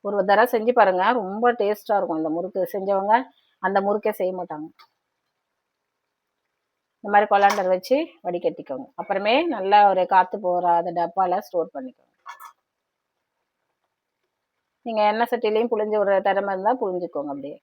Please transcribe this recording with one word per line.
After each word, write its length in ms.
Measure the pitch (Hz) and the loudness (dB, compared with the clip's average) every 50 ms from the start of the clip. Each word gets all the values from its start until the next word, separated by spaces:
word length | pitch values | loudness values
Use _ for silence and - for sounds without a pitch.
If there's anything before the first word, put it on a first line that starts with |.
| - | -6
ஒரு 180 | 202 202 202 190 202 | -2 -2 0 2 4
தடவை 180 | 196 202 240 247 - | 4 4 4 2 2
செஞ்சு 180 | 226 214 233 247 247 | 0 0 0 4 4
பாருங்க, 260 | 208 190 185 180 185 214 247 254 | 4 4 4 2 0 0 0 0
ரொம்ப 300 | 196 185 196 214 240 240 240 240 | -4 -6 -6 0 0 0 2 2
டேஸ்டா 380 | 208 202 214 - - - 208 202 | -2 -2 -2 -4 -4 -2 -2 -2
இருக்கும் 220 | 190 165 165 160 | 0 -2 -4 -4
இந்த 100 | 156 160 156 | -4 -4 -4
முறுக்கு. 360 | 170 185 185 - 196 180 - - | -4 -6 -6 -4 -4 -4 -4 -4
செஞ்சவங்க 380 | 202 190 196 202 190 196 202 220 247 262 - _ _ _ _ _ _ - | -6 -2 -2 -2 -2 2 2 2 0 0 -4 _ _ _ _ _ _ -4
அந்த 120 | 185 196 196 196 | -2 0 0 0
முறுக்கே 260 | 202 208 214 - 220 208 - | 0 -2 0 -2 -4 -4 -2
செய்ய 120 | 190 180 185 180 | -4 -4 -4 -6
மாட்டாங்க. 280 | 175 - - 151 - - _ _ - _ _ _ _ _ _ _ _ _ _ _ _ _ _ _ _ _ _ _ _ _ _ _ _ _ _ _ _ _ _ _ _ _ _ _ _ _ _ _ _ _ _ _ | -10 -12 -12 -14 -14 -18 _ _ -20 _ _ _ _ _ _ _ _ _ _ _ _ _ _ _ _ _ _ _ _ _ _ _ _ _ _ _ _ _ _ _ _ _ _ _ _ _ _ _ _ _ _ _
இந்த 120 | - 202 | -8 2
மாதிரி 140 | 208 208 214 208 | 2 2 4 4
கொலாண்டர் 360 | 208 196 202 202 202 208 185 185 185 | 4 4 4 4 2 2 0 0 0
வச்சு 220 | 185 - - 254 294 330 - - _ - | 0 0 0 0 0 0 -4 -10 _ -8
வடிகட்டிக்கோங்க. 640 | 180 175 175 - 170 - - - - 131 131 262 - _ - | -6 -6 -2 -4 -4 -4 -4 -14 -12 -12 -12 -12 -14 _ -14
அப்புறமே 340 | 170 - 196 190 202 208 240 285 349 339 269 | -8 -6 -4 -2 0 2 2 2 0 -2 -4
நல்லா 240 | 208 185 190 202 208 208 202 | -4 0 4 6 6 6 6
ஒரு 120 | 190 185 180 175 196 | 4 2 0 4 4
காத்து 220 | 185 185 - - 208 214 | 2 2 2 -4 -4 -2
போகாத 460 | 180 180 175 180 175 170 170 170 180 170 175 | -2 0 0 2 2 2 2 0 -2 -2 -4
டப்பால 400 | 170 170 - 190 190 180 180 202 208 | -4 -2 -2 -2 0 0 -2 -4 -6
ஸ்டோர் 240 | - - 175 160 - _ | -4 -4 -4 -4 -4 _
பண்ணிக்கோங்க. 340 | - 262 254 _ _ _ _ _ _ _ - - - - - _ _ _ _ _ _ _ _ _ _ _ _ _ _ _ _ _ _ _ _ _ _ _ _ _ _ _ _ _ _ _ _ _ _ _ _ _ _ _ _ _ _ _ _ _ _ _ | -14 -14 -14 _ _ _ _ _ _ _ -20 -20 -20 -20 -20 _ _ _ _ _ _ _ _ _ _ _ _ _ _ _ _ _ _ _ _ _ _ _ _ _ _ _ _ _ _ _ _ _ _ _ _ _ _ _ _ _ _ _ _ _ _ _
நீங்க 140 | 240 220 214 208 208 | -6 -2 2 2 2
எண்ணெய் 200 | 214 220 240 233 | 2 0 0 -2
சட்டிலையும் 380 | 247 233 220 214 214 220 240 233 | -2 -2 0 0 2 2 2 0
புழிஞ்சு 240 | 233 208 214 214 214 214 | 0 -2 -2 0 0 0
விடுற 160 | 202 196 196 190 196 196 | 2 2 2 2 2 2
திறமை 240 | 190 196 202 202 196 | 0 0 -2 -2 -6
இருந்தா 180 | 190 190 214 247 254 | -2 0 0 0 0
புழிஞ்சுக்கோங்க 520 | 233 190 185 180 180 170 - 151 143 147 139 | -2 -4 -4 -6 -8 -6 -8 -8 -8 -8 -10
அப்படியே. 220 | 143 135 143 151 - | -10 -12 -14 -16 -16